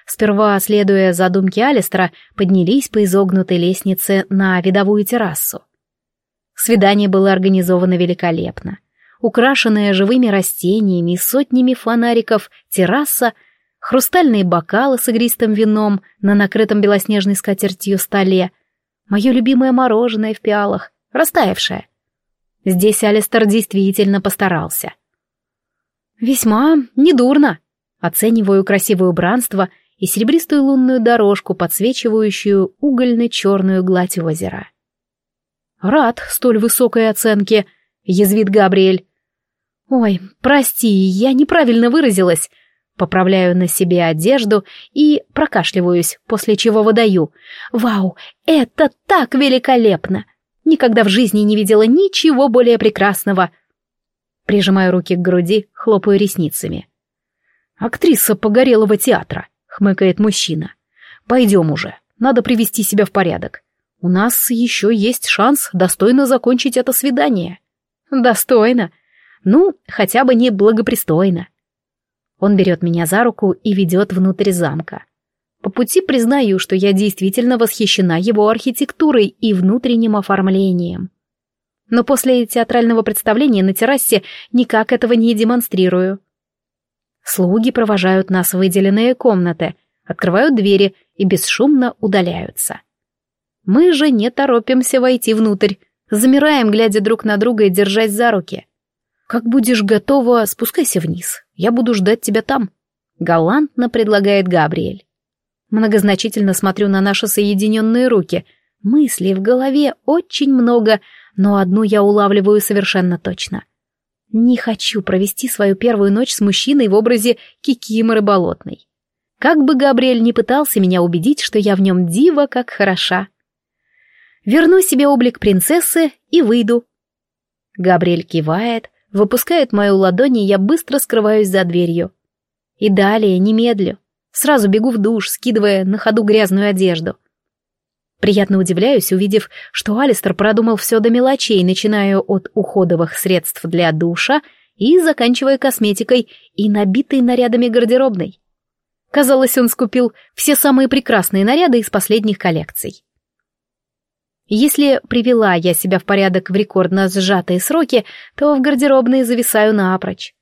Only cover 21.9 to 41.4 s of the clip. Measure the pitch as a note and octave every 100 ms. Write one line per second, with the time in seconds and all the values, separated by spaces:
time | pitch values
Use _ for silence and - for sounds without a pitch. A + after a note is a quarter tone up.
21.9 | _ _ _ _ _ _ _ - F3+ G3+
22.9 | G#3 A3 G#3 G#3 A#3 G#3+ A3 G#3 F#3+ G3
23.9 | G3 G3 G3 G3 - G3 E3+ E3 - -
24.9 | - _ _ _ _ _ _ _ _ _
25.9 | _ _ _ A3+ C4 A3+ G#3+ C#4+ D#4+ B3
26.9 | - D4+ C#4 B3 D4 C#4+ E3 _ _ _
27.9 | _ F3 - G#3+ A3+ G3 G3 G3 G3 -
28.9 | G3 F#3 F3 F3 B3 A#3 G3 F#3 _ _
29.9 | _ F#3+ - A3+ D#4+ D#4+ D4 C4+ C4+ B3+
30.9 | C4 A3+ A#3 G3+ G3+ - F#3 E3+ - G#3+
31.9 | C4 A#3 A3 G#3+ G3+ G#3 G3 F#3 - D4
32.9 | B3 B3 A#3 A#3 - G3 G3 F#3+ F#3+ F#3
33.9 | F3+ F3+ - E3 D#3+ F#3 F#3 - _ _
34.9 | _ _ _ _ _ _ _ _ _ F#3
35.9 | C#4+ B3 - - - B3 A3 A3+ - B3
36.9 | A#3 A3 G#3 A#3 G#3 G3 G#3+ G3 _ _
37.9 | _ - F#3 G3+ G#3 G3+ G#3 F#3+ G3 F#3+
38.9 | F#3+ - _ _ _ _ _ _ _ _
39.9 | C4+ A3 F#3 F#3+ _ - C#4+ C4+ - A#3
40.9 | G3 F#3+ F#3 B3 C4